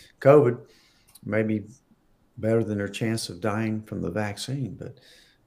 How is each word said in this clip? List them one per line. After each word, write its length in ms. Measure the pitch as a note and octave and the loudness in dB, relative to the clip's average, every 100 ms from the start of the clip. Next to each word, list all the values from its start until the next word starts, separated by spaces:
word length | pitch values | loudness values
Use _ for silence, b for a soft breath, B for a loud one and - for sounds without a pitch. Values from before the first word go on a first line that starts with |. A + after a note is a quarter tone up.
| B _ | B _
covid 380 | C3+ D3 B2 A#2+ - b b b b - | 8 8 6 0 -8 b b b b -18
may 200 | - G#2+ | -4 -2
be 220 | G#2+ A2 G2 - _ _ _ _ _ - | 0 -2 -6 -18 _ _ _ _ _ -6
better 260 | A2 A#2 | 0 0
than 160 | G#2 G#2 | 0 -4
their 100 | G2+ | -6
chance 400 | G2+ A2+ A2+ - | -4 -4 -4 -6
of 120 | F#2 | -6
dying 420 | A2 G#2 A2 A2 | -4 -2 -4 -6
from 180 | G#2+ G2 | -8 -8
the 100 | F2 | -6
vaccine. 640 | G2 G#2 G2 - C#3 A#2 | -4 -6 -6 -8 -8 -8
But, 240 | - - - b b b b | -10 -14 -16 b b b b